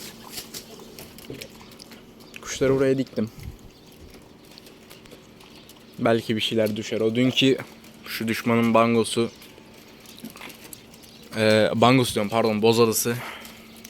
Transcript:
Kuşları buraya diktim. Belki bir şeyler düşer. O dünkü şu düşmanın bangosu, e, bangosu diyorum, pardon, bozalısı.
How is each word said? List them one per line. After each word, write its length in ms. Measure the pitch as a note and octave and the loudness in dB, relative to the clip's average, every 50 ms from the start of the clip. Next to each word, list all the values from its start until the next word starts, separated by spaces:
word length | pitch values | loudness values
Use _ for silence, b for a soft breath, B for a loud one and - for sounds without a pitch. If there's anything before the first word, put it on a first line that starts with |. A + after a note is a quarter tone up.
| - - - - - - - - - - - - - - A3 - - - - - - - - - - - - - - - - - - - - - - - - - - - - - - - - - | -18 -18 -18 -20 -20 -16 -16 -16 -14 -14 -16 -18 -18 -18 -20 -20 -20 -20 -20 -20 -20 -20 -20 -20 -18 -16 -16 -16 -16 -18 -18 -20 -20 -20 -20 -20 -20 -20 -20 -20 -20 -20 -20 -20 -20 -20 -20 -18
Kuşları 340 | - - - - C#3 C3+ C3+ | -14 -12 -4 -2 0 0 2
buraya 220 | C3+ C#3 C3+ C3+ C3+ | 2 2 0 0 0
diktim. 320 | B2+ - - A#2 A2 G#2+ - - - - - - - - - - - - - - - - - - - - - - - - - - - - - - - - - - - - - - - - - - - - - - - - - - - - - - | -2 -4 -4 -4 -6 -6 -6 -14 -18 -18 -18 -18 -20 -20 -20 -20 -20 -20 -20 -20 -20 -20 -20 -20 -20 -20 -20 -20 -20 -20 -20 -20 -20 -20 -20 -20 -20 -20 -20 -20 -20 -20 -20 -20 -20 -20 -20 -20 -20 -20 -20 -20 -20 -20 -20 -20 -20 -20 -10 -2
Belki 380 | A#2+ A#2 A2+ A2+ A2 - A2+ | 0 0 0 0 0 -4 -4
bir 40 | G#2+ | -2
şeyler 360 | - - A#2 A2 G#2+ G#2+ G#2+ | -2 -2 0 0 0 0 -2
düşer. 240 | A2 G#2 - A#2 G#2 | -6 -6 -6 -4 -2
O 140 | A2 A2+ A2+ | -2 0 2
dünkü 440 | A#2+ B2+ B2+ B2 - C3+ C3+ B2 - - - - - - - - - - | 2 0 2 2 2 2 2 2 0 -4 -12 -18 -20 -20 -20 -20 -20 -14
şu 220 | - - - A2+ A2+ | -12 -10 -6 -4 -4
düşmanın 460 | G#2+ - - A#2+ A#2 A#2 A#2 A#2 A2+ | -4 -4 -2 0 2 2 2 4 4
bangosu, 560 | A2+ A#2 A#2 A#2 A#2 G#2+ - - A#2+ A#2 G#2 - - - - - - - - - - - - - - - - - - - - - - - - - - - - - - - - - - - - - - - - - | 4 4 4 4 2 0 0 -2 -2 -2 -4 -6 -14 -20 -20 -20 -20 -20 -20 -20 -20 -20 -20 -20 -20 -20 -20 -20 -20 -20 -20 -18 -18 -20 -20 -20 -20 -20 -20 -20 -20 -20 -20 -20 -20 -20 -20 -20 -20 -20 -10 -2
e, 340 | A2 G#2+ G#2+ G#2+ A2 G#2 D#2+ - | 2 4 4 6 6 4 2 4
bangosu 400 | A2+ A2+ A#2+ C3 C3 A#2+ - - | 4 6 6 6 6 2 2 -2
diyorum, 160 | A2+ G#2 G2+ | -4 -4 0
pardon, 320 | A#2 A2+ A2+ A2+ G#2+ G#2 | 0 0 2 2 0 4
bozalısı. 540 | A2 A2+ A2+ A#2 A#2 A2+ G#2 - - A#2+ A#2+ A#2+ B B B B B B B B B B B B - | 4 4 6 6 4 2 2 0 -2 -4 -4 -6 B B B B B B B B B B B B -20